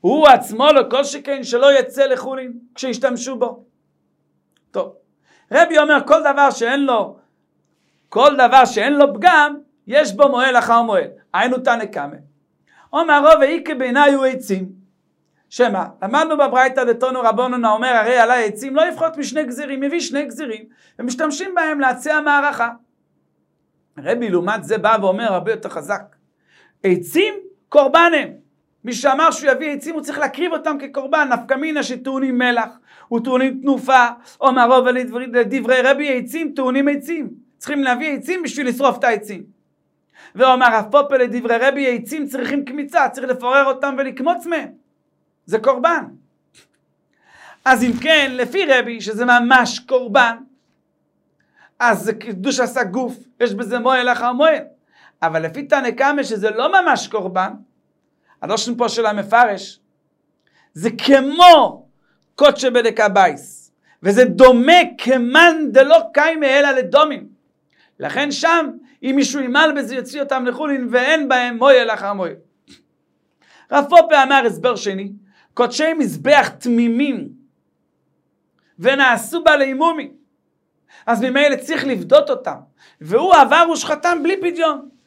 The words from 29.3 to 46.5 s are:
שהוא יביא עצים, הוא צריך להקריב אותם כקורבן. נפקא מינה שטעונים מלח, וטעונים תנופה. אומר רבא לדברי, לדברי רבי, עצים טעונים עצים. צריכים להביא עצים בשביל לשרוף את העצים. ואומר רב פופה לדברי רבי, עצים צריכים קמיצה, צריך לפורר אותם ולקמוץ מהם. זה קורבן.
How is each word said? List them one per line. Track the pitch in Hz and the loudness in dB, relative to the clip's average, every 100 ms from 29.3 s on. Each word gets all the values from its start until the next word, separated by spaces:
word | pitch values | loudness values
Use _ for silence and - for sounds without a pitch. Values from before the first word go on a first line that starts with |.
שהוא | - 285 | 0 -2
יביא | 254 311 | -2 -4
עצים, | 285 285 | -8 -10
הוא | 320 | -10
צריך | 294 285 | -10 -6
להקריב | 294 285 349 | -6 -4 -6
אותם | 320 320 285 | -4 -6 -8
כקורבן. | 269 277 269 311 285 | -10 -12 -4 -2 -2
נפקא | 240 240 | -4 -4
מינה | 269 320 302 | -6 -4 -6
שטעונים | 262 247 262 262 269 247 | -6 -8 -8 -6 -4 -2
מלח, | 247 240 220 - _ _ _ | 0 -2 -4 -12 _ _ _
וטעונים | 233 233 254 262 262 | -6 -2 0 -2 -2
תנופה. | 277 262 254 262 240 233 _ _ | -2 -2 2 2 2 -2 _ _
אומר | 269 254 240 | 0 2 4
רבא | 254 247 | 4 2
לדברי, | 247 254 247 254 | -2 -4 -8 -4
לדברי | 240 220 269 226 254 | -2 -2 -2 -2 0
רבי, | 254 277 294 254 | 2 0 -2 -4
עצים | 247 320 311 294 | -6 -8 -8 -4
טעונים | 254 254 277 | -2 0 0
עצים. | 285 277 330 254 - _ _ | -2 -6 -10 -10 -16 _ _
צריכים | - 285 | -8 -4
להביא | 269 247 311 277 | -2 -2 -4 -8
עצים | 202 370 | -6 -8
בשביל | 311 - 254 | -6 -6 -6
לשרוף | 247 269 - | -2 -2 0
את | |
העצים. | 254 214 208 190 - _ _ _ _ _ _ _ - | -2 -2 -8 -16 -18 _ _ _ _ _ _ _ -20
ואומר | 185 262 254 254 | 0 2 4 4
רב | 220 208 | 2 0
פופה | 285 277 269 | 0 2 0
לדברי | 247 240 240 233 | -2 -4 -4 0
רבי, | 262 277 269 240 | 0 0 -4 -4
עצים | - 311 285 | -8 -10 -8
צריכים | 262 240 277 | -8 -6 -6
קמיצה, | 277 285 285 339 269 | -8 -12 -4 -2 -2
צריך | 254 254 | -4 -8
לפורר | 254 240 269 | -6 0 0
אותם | 277 262 285 262 | 0 -2 -6 -6
ולקמוץ | 269 - 269 349 339 | -8 -6 -4 -4 -4
מהם. | 330 - - _ _ _ _ _ _ - | -8 -8 -18 _ _ _ _ _ _ -6
זה | 214 | -2
קורבן. | 233 254 320 330 208 - _ _ _ | 0 0 0 -2 -6 -20 _ _ _